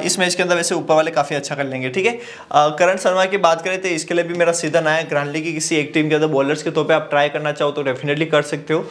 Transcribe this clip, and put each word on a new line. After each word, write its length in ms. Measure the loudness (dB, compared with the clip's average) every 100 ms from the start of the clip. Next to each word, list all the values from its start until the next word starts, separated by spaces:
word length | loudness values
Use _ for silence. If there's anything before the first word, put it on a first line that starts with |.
इस 160 | 0 0
match 160 | 0
के 80 | 0
अंदर 140 | 0 0
वैसे 180 | 0
ऊपर 200 | -2 2
वाले 160 | 2 2
काफ़ी 260 | 0 -2 -4
अच्छा 180 | -4
कर 120 | -6 -4
लेंगे, 220 | -4 -4
ठीक 180 | 0 0
है। 60 |
अ, 560 | -2 -8 -16 0 4 4 4
करण 180 | 2 2
शर्मा 280 | 2 2
की 120 | 2 2
बात 240 | 2 2
करें 180 | 0 -2
तो 60 | -2
इसके 260 | -4 -2
लिए 100 | -2
भी 100 | 0
मेरा 180 | 0 0
सीधा 280 | 0 0 2
ना 100 | 2
है, 180 | 0 0
ग्रैंड 240 | -2 -2
लीग 120 | -4
की 80 | -4
किसी 240 | -4 -2 0
एक 140 | 0
team 140 | 0 2
के 60 |
अंदर 120 | 2 2
bowlers 360 | 2 0 -2
के 80 | -2
तौर 140 | -2
पे 100 | 2
आप 120 | 0 2
try 180 | 0 2
करना 240 | 0 -4
चाहो 180 | -2 -2
तो 140 | -2
definitely 460 | -4 -4 -2 -2 2
कर 120 | 0
सकते 320 | 0 -4 -2
हो, 100 | -4 -4